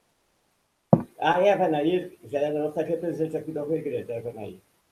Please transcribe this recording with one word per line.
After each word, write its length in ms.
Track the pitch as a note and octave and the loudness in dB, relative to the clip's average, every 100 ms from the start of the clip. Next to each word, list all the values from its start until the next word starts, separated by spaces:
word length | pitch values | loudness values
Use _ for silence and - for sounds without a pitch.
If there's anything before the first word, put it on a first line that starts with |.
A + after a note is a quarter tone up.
| _ _ _ _ _ _ _ _ _ - - - | _ _ _ _ _ _ _ _ _ 2 2 -2
A 220 | D3+ F3 | 2 4
Eva 260 | G3 F#3+ F3+ | 6 6 4
Nair 500 | D3 D#3 F3+ - - | 2 2 0 -2 -12
já 160 | A2+ C#3 | -6 -2
era 200 | D3 D3 | 0 0
nossa 220 | D3+ E3+ | -2 -2
representante 540 | D#3 E3 E3+ D3 D#3+ D#3 | -2 -2 -2 -2 -2 -2
aqui 160 | - | -6
da 120 | D3+ | -6
Rio 200 | D3 D#3 | -2 -2
Grande, 260 | C#3+ C#3+ A#2+ | -2 -4 -6
a 60 | A#2 | -8
Eva 160 | A#2 | -8
Nair. 240 | A2 G2+ F#2 | -10 -12 -14
O 60 | _ _ _ | _ _ _